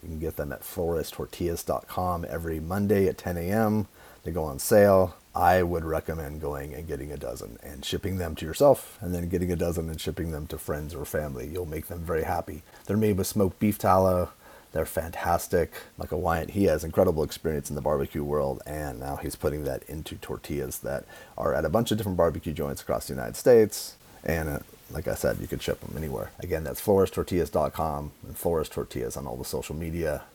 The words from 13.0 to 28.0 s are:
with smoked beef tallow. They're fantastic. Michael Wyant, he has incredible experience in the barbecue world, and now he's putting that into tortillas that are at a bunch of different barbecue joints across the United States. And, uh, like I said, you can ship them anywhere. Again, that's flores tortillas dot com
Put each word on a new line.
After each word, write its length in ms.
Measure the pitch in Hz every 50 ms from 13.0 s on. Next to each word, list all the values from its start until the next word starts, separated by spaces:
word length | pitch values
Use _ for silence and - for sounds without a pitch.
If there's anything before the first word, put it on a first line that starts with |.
| 110 107 104
with 120 | 92 95 -
smoked 320 | - 107 98 92 - -
beef 180 | 110 104 101 -
tallow. 520 | - 101 92 95 95 92 90 90 87 - - _ - - - - - _
They're 120 | - 80 80
fantastic. 880 | - - 80 78 82 - - - 87 85 82 - - - 87 80 - - - - - -
Michael 240 | - 85 80 80 82
Wyant, 300 | 87 85 80 82 80 -
he 140 | - 98 98
has 180 | 90 78 80
incredible 400 | 82 80 85 - 95 92 82 78
experience 480 | 76 71 - - - 82 78 73 69 -
in 60 | 73
the 40 | 71
barbecue 440 | 67 73 76 69 69 67 - 80 73
world, 360 | 71 73 76 69 69 65 - -
and 320 | - 76 76 76 71 64 58
now 180 | 65 69 69
he's 200 | 71 - 73 -
putting 260 | - - 76 71 76 73
that 200 | 67 65 58 -
into 320 | - 73 78 73 - -
tortillas 640 | 67 - - 64 - - - - 71 67 64 62 -
that 240 | - 60 69 67 - - - - - - - -
are 160 | - 78 67
at 100 | 80 78
a 60 | 80
bunch 220 | 80 110 113 -
of 40 | 107
different 220 | 107 107 101 92 87
barbecue 340 | 85 85 73 85 - 85
joints 300 | 78 80 76 71 67 -
across 240 | - - 65 55 -
the 80 | - 65
United 220 | 65 62 57 57
States. 580 | - - 139 123 113 110 101 - - - - - _ - - - - -
And, 240 | - 80 82 80 76
uh, 100 | 71 - - - - - - -
like 180 | - - - -
I 60 | -
said, 240 | - - 69 55 50
you 60 | -
can 120 | - - -
ship 220 | - - - -
them 160 | - - -
anywhere. 340 | - 78 76 65 55 50 - - -
Again, 240 | - 87 87 80 80
that's 140 | 71 65 -
flores 320 | - - 101 98 95 87
tortillas 380 | - - 80 - 101 87 82 73
dot 240 | - 90 76 69
com 400 | - - 80 80 73 71